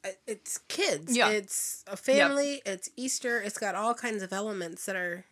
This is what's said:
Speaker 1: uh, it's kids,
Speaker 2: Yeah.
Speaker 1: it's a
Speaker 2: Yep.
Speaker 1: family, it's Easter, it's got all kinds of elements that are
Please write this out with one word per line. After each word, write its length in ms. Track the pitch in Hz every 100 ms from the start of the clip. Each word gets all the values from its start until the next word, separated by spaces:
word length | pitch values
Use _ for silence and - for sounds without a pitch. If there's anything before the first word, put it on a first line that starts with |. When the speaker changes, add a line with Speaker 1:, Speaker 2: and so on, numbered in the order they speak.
Speaker 1:
uh, 60 | 196 190 -
it's 320 | 214 - - _
kids, 480 | - 381 147 165 240
Speaker 2:
Yeah. 140 | 214
Speaker 1:
it's 540 | 214 196 - - - -
a 40 |
Speaker 2:
Yep. 80 | 196
Speaker 1:
family, 640 | - 277 285 285 285 277 -
it's 240 | 190 - -
Easter, 440 | 254 - 247 240
it's 180 | 202 -
got 180 | 208 185
all 180 | 220
kinds 280 | 233 247 214
of 100 | 185
elements 520 | 196 214 202 170 180 -
that 100 | 190
are 300 | 180 175 -